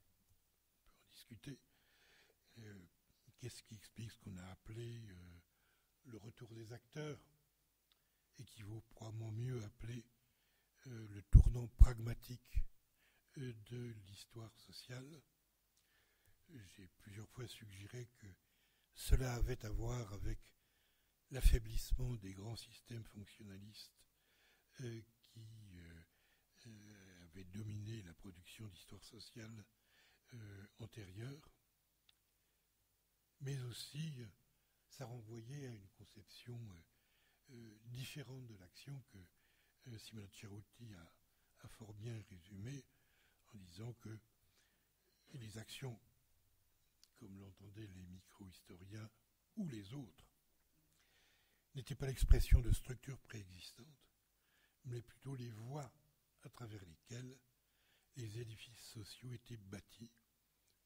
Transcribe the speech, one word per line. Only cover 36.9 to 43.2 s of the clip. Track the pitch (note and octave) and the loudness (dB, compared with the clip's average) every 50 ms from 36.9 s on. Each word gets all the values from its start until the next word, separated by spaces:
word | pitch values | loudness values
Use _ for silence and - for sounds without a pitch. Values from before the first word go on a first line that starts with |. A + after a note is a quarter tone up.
| - - - - - - - - - _ _ - | -20 -20 -20 -20 -20 -20 -20 -20 -20 _ _ -20
euh, | C3 A#2+ A#2 A2 G#2 A2 A2 | -18 -16 -16 -16 -18 -16 -12
différente | A#2 B2 B2+ C3 - - D3+ C3 A2+ C3 C3 B2+ | -10 -8 -6 -6 -6 -8 -10 -10 -10 -10 -12 -12
de | A#2 A2 | -12 -14
l'action | G2 F2+ F2 - - - C#3 C#3+ C3+ | -16 -18 -20 -20 -16 -12 -10 -10 -10
que, | - - - G2 F2 - - - - - - - - - - - - B2+ | -10 -14 -18 -18 -18 -20 -20 -20 -20 -20 -20 -20 -20 -20 -20 -20 -14 -12
euh, | A2+ G#2 | -12 -12
Simona | - - A2+ A2 G2+ F#2+ | -10 -10 -10 -10 -10 -12
Cerutti | - - A#2 G2+ G2 G#2+ G#2 - - - A#2+ A2 G2+ | -12 -14 -12 -10 -10 -12 -12 -14 -16 -14 -12 -12 -12
a, | F2 E2 E2 - - - - - - - - - - | -14 -16 -18 -20 -20 -20 -20 -20 -20 -20 -20 -20 -18
a | - A#2 | -16 -16
fort | - - A2+ G2+ | -14 -12 -12 -12
bien | G#2 G#2 G#2+ A#2+ A#2 A2 G2 - | -10 -8 -6 -6 -6 -6 -8 -12
résumée | F#2+ F2 E2 G2+ G#2 F#2+ G#2 B2+ C#3+ C#3 - - - - - - - - | -16 -18 -16 -12 -10 -8 -6 -6 -6 -8 -10 -14 -20 -20 -20 -20 -20 -20